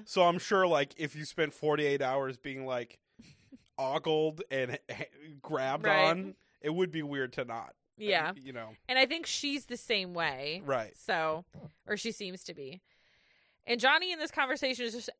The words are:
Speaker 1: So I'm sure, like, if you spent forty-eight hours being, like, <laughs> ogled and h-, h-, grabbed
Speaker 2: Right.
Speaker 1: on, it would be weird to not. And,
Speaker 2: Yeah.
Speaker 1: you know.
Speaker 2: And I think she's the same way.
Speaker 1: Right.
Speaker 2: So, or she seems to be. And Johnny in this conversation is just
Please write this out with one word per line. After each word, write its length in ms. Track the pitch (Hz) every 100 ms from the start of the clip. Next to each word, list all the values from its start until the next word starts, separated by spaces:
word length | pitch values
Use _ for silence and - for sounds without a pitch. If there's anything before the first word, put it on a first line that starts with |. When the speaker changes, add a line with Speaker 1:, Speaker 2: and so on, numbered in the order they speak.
| 214
Speaker 1:
So 160 | 190
I'm 160 | 175 170
sure, 280 | - 196 185
like, 280 | 151 147 -
if 180 | 151
you 120 | 151 151
spent 260 | - 151
forty-eight 480 | - 151 147 147 143
hours 380 | 131 135 135 123
being, 260 | 143 131
like, 340 | 131 123 120 - _ _
<laughs> 580 | - - _ 269 _ -
ogled 600 | 135 151 160 156 156 156 -
and 220 | 135 127
h-, 80 | 139 - 113
h-, 420 | 160 139 156 143
grabbed 420 | - 151 131 147
Speaker 2:
Right. 200 | 156 196 185
Speaker 1:
on, 280 | 170 190 - _ _
it 100 | 151
would 160 | 165 180
be 120 | 160
weird 280 | 147 139 127
to 100 | -
not. 300 | 120 113 - - _ -
And, 100 | 214
Speaker 2:
Yeah. 240 | 180 160
Speaker 1:
you 180 | 139 131
know. 180 | 123 110 110 -
Speaker 2:
And 100 | 254
I 80 | 262
think 200 | 330 330
she's 400 | - 294 285 -
the 100 | 240
same 380 | - 214 180
way. 480 | 175 160 131 143 170 143
Speaker 1:
Right. 300 | 127 107 -
Speaker 2:
So, 480 | - 170 160 156 175 - - _ -
or 100 | 208
she 140 | 233
seems 320 | 214 190 185
to 100 | -
be. 260 | 165 135 180 _ _ _ _ _ _ _ _ -
And 120 | 240
Johnny 300 | 254 311 370
in 60 | 330
this 140 | 311
conversation 520 | - 262 294 262 240
is 80 | 240
just 160 | 233 - -